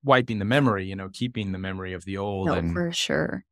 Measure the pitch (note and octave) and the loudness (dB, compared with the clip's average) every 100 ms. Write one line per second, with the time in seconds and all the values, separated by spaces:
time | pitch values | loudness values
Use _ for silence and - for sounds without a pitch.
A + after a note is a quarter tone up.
0 | C#3 C3 B2 A2 G#2 C3+ C3 G2 F#2+ G2 | 6 6 6 -2 2 4 4 2 -2 -6
1 | F#2+ - B2 A#2 G2 F#2+ F#2+ F#2+ F#2 F#2 | -10 -6 -4 -4 -4 -4 -6 -6 -8 -8
2 | F#2 G2 G2+ G2 F#2 F2+ E2 F2 E3+ E3+ | -6 -4 -2 0 0 0 0 -2 -2 -4
3 | - - D#3 - _ | -2 -2 -2 -6 _